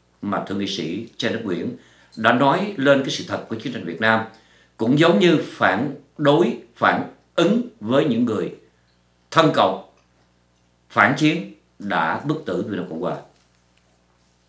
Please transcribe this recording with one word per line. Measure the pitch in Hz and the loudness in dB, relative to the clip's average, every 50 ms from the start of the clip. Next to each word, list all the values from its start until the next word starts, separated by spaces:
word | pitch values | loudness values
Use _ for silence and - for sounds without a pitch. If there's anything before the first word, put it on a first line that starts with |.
| _ _ _ _ | _ _ _ _
mà | - 101 98 92 - - | -8 -6 -4 -4 -6 -6
thượng | 98 101 | -6 -6
nghị | 98 95 | -4 -6
sĩ | - - 80 80 85 101 117 - - _ | -6 -6 -6 -6 -6 -8 -10 -12 -12 _
Janet | - 113 101 - 113 | -6 -4 -4 -4 -4
Nguyễn | 101 87 85 - - 123 - - _ _ _ _ _ - | -6 -6 -4 -6 -8 -10 -10 -18 _ _ _ _ _ -12
đã | 113 110 113 120 | 0 2 2 4
nói | 123 139 139 156 185 202 214 202 135 | 4 4 2 2 0 -2 -4 -6 -2
lên | 131 143 143 131 | 2 4 4 4
cái | - - | 2 -2
sự | - - 90 - | -6 -8 -8 -8
thật | - - - - | -8 -8 -8 -10
của | 113 | -12
chiến | - - 143 120 | -10 -8 -10 -10
tranh | 113 - | -8 -10
Việt | - 107 104 | -10 -8 -2
Nam, | 110 110 113 110 107 - - - _ _ _ _ _ _ _ _ | 0 2 2 2 0 -4 -12 -20 _ _ _ _ _ _ _ _
cũng | 113 117 135 147 | 0 2 4 4
giống | 165 170 202 202 | 4 4 4 6
như | 180 175 156 147 - - | 6 4 4 4 0 -4
phản | - - 117 95 92 101 131 147 139 - - _ _ - | -4 0 0 0 2 0 -2 -4 -6 -10 -16 _ _ -2
đối, | 151 143 147 160 185 226 240 - - _ _ | 2 4 4 4 4 2 0 -6 -12 _ _
phản | - 113 98 87 - - - - _ _ _ _ | 0 0 2 2 0 -4 -8 -12 _ _ _ _
ứng | - 170 170 214 240 240 - - _ | 0 2 2 2 0 -2 -4 -12 _
với | 104 107 123 143 160 | -6 0 0 2 2
những | 143 117 113 123 | 2 0 0 0
người | 117 107 95 87 85 - - _ _ _ _ _ _ _ _ _ _ _ _ _ _ | 0 0 -2 -4 -6 -8 -14 _ _ _ _ _ _ _ _ _ _ _ _ _ _
thân | - 165 160 151 131 | 2 4 4 4 4
cộng | 127 107 95 92 - - - _ _ _ _ _ _ _ _ _ _ _ _ _ _ _ _ _ _ _ _ | 4 2 2 2 -2 -10 -16 _ _ _ _ _ _ _ _ _ _ _ _ _ _ _ _ _ _ _ _
phản | - 117 104 110 139 - | 2 4 4 4 4 4
chiến | 151 151 170 175 190 - - _ _ _ _ _ | 2 2 2 0 -6 -10 -16 _ _ _ _ _
đã | 101 101 90 85 - - 101 - | -8 -4 -2 -2 -2 -2 -4 -4
bức | - 143 151 - - | -4 -4 -6 -4 -4
tử | - 90 90 - 107 | -6 -4 -4 -4 -4
Việt | 101 90 | -6 -6
Nam | 87 - | -6 -8
Cộng | 80 80 | -8 -6
Hòa. | 85 82 - - - - _ _ _ _ _ _ _ _ _ _ _ _ _ _ _ _ _ _ _ _ _ _ _ | -6 -6 -6 -8 -12 -18 _ _ _ _ _ _ _ _ _ _ _ _ _ _ _ _ _ _ _ _ _ _ _